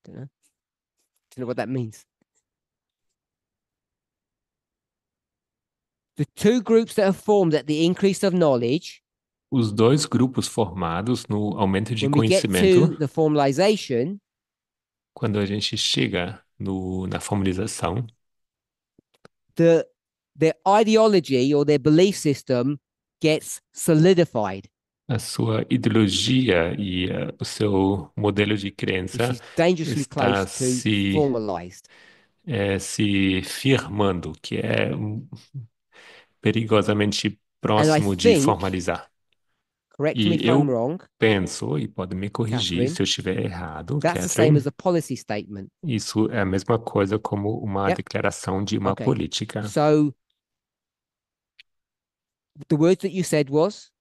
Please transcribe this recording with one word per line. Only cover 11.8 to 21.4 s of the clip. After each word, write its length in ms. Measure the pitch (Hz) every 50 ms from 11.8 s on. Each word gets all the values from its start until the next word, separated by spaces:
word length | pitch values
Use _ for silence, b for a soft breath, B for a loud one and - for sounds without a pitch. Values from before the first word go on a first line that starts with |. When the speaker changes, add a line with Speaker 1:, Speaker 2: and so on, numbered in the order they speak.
| 110 - 120
Speaker 2:
de 140 | 110 135 139
Speaker 1:
when 40 |
we 80 | 143 123
get 280 | 113 110 190 190 - -
Speaker 2:
conhecimento, 40 |
Speaker 1:
to 440 | 95 - 196 190 185 180 156 160 156 156
the 80 | 151 131
formalization, 1120 | - 165 160 156 151 147 139 139 135 143 185 214 220 190 - - 131 117 123 170 202 202 _ _ _ _ _ _ _ _ _ _ _ _ _ _ _ _ _ _ _
Speaker 2:
quando 240 | - 123 104 101 104
a 80 | 101
gente 300 | 95 101 104 - - 113
chega 680 | 104 - - - 135 131 113 98 92 87 90 - - _ _ _ _
no, 480 | 107 98 95 95 92 92 92 92 92
na 140 | 90 90 92
formalização, 840 | - - - 101 98 95 90 95 - - - - - 85 90 120 123 113 _ _ _ _ _ _ _ _ _ _ _ _ _ _ _ _ _ _ _ _ _ _ _ - _ _ _ _ _
Speaker 1:
the, 300 | - 165 165 165 156 - _ _ _ _ _ _ _ _ _ _
their 180 | 139 156 160 156 _ _
ideology 880 | 190 202 208 226 214 220 214 220 220 208 180 139 - 135 123